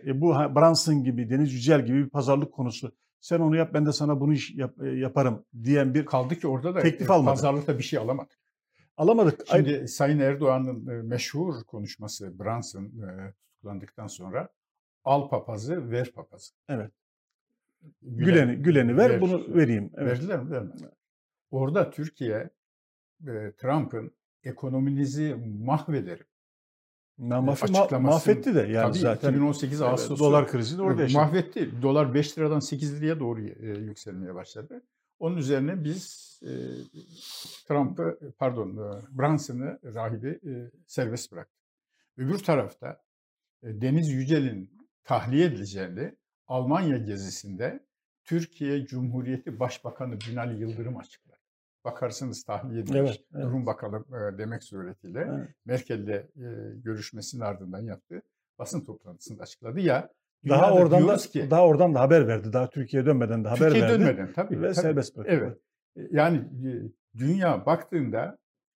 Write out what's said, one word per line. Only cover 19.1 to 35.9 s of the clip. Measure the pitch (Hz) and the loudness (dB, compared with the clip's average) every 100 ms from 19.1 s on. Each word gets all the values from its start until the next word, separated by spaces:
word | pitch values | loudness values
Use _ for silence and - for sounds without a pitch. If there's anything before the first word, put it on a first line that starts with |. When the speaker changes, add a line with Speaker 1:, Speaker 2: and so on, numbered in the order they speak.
| 190 | 4
Speaker 1:
bunu | 185 180 - 175 | 2 0 2 4
vereyim." | 135 110 101 - | 4 2 -2 -6
Evet. | 131 | -2
Speaker 2:
Verdiler | 123 180 170 | -2 -2 -6
mi? | 139 | -4
Vermediler. | 135 95 - - _ _ _ _ _ _ | -8 -8 -14 -20 _ _ _ _ _ _
Orada | 131 135 185 160 | -4 0 2 0
Türkiye, | - 156 - 120 107 - _ _ _ _ _ _ _ 147 | -2 -10 -6 -4 -4 -6 _ _ _ _ _ _ _ -12
e, | 110 107 - | -10 -10 -6
Trump'ın | 127 151 - 113 - _ _ _ | -2 0 -2 -6 -10 _ _ _
"Ekonominizi | 127 - 135 131 139 139 135 147 151 120 113 104 120 | -14 -10 -4 -2 0 0 -2 -2 -4 -4 -8 -8 -2
mahvederim." | 151 - 139 92 85 _ _ _ _ _ _ _ _ _ - | -2 -2 -4 -4 -12 _ _ _ _ _ _ _ _ _ -12
Speaker 1:
Ma-, | 120 123 | -4 0
Speaker 2:
e, | |
Speaker 1:
mahve-, | 135 | 0
ma-, | 143 208 190 | 0 2 4
Speaker 2:
açıklamasını | 196 131 | 4 4
Speaker 1:
mahvetti | 135 156 202 214 277 170 | 4 4 4 2 4 2
de | |
yani | 104 113 113 | 2 2 2
Speaker 2:
Tabii, | 175 | 2
Speaker 1:
zaten. | 120 107 143 | 0 2 2
Speaker 2:
iki | 139 | 2
bin | 147 | 2
on | |
sekiz | 143 131 147 | 0 -4 0
Speaker 1:
Evet, | 127 | 0
Speaker 2:
Ağustos'u | 127 - 139 | 0 -2 2
Speaker 1:
dolar | 147 147 - | 6 6 4
krizini | 123 113 175 | -2 -4 -2
orada | 190 120 | 0 2
Speaker 2:
e, | |
Speaker 1:
yaşadı. | 135 139 | 4 4
Speaker 2:
mahvetti. | 151 180 170 - 123 120 | 4 2 -2 -4 -6 -2
Dolar | 135 147 139 | 2 2 2
beş | 139 147 - | 0 -2 -2
liradan | 156 151 | 0 0
sekiz | - 139 147 147 | -2 -6 -6 -4
liraya | 151 156 | -4 -2
doğru, | 120 113 | -4 -6
e, | 104 - 110 104 | -8 -12 -10 -8
yükselmeye | 107 107 107 95 90 90 | -10 -12 -14 -12 -10 -12
başladı. | - - 151 247 _ _ _ - | -14 -16 -16 -18 _ _ _ -8
Onun | 165 180 | -6 -4
üzerine | 135 139 143 190 | 0 0 0 -2
biz, | 147 | -6